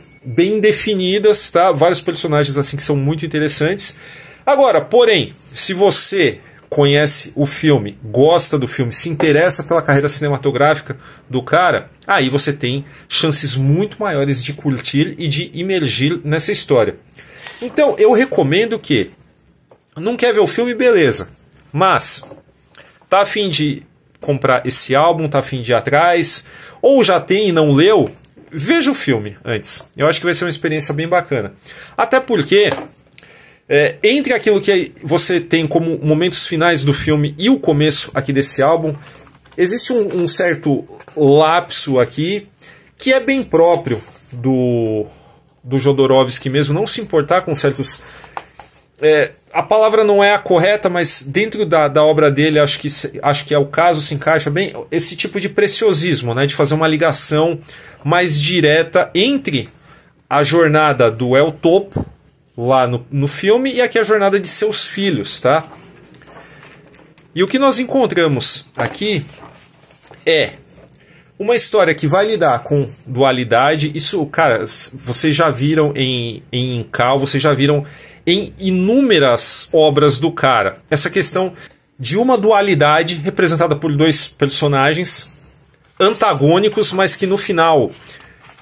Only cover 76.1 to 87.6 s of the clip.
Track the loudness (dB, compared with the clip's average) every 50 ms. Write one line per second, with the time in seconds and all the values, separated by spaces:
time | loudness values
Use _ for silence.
76.1 | -2 -4 -6 -8 -10 -12 -12 -8 -6 -4 -4 -4 -4 -6 -8 -6 -4 -2 0 0
77.1 | 2 0 0 -2 -2 0 0 0 2 2 2 2 0 0 -2 -6 -12 -20 -20 -20
78.1 | -20 -6 _ -2 0 0 -2 -6 -10 -6 -4 -2 0 0 0 2 2 2 4 4
79.1 | 4 4 4 4 2 2 2 0 0 -2 -4 0 2 2 4 4 4 4 4 2
80.1 | 2 2 0 -4 -2 0 0 2 2 2 0 -2 -4 -8 -6 _ -2 -2 -2 -2
81.1 | -2 -2 -2 -2 -2 -2 -4 -4 -6 -10 -18 -20 -20 _ _ _ _ -10 -8 -4
82.1 | -2 0 2 2 2 2 4 4 4 4 4 2 2 2 4 4 4 2 0 -2
83.1 | -4 -6 -6 -4 -2 0 0 2 2 2 0 0 0 -2 -2 -2 0 2 2 2
84.1 | 2 0 -4 -8 -4 -2 -2 0 0 0 0 0 0 2 2 0 0 -2 -4 -4
85.1 | -6 -6 -8 -12 -16 -20 -20 -20 _ _ _ _ _ _ _ _ _ 0 0 0
86.1 | 2 2 0 0 0 2 2 2 4 2 2 0 0 0 -2 -2 0 0 -2 -2
87.1 | -2 -2 -2 -2 -2 -2 -4 -2 0 2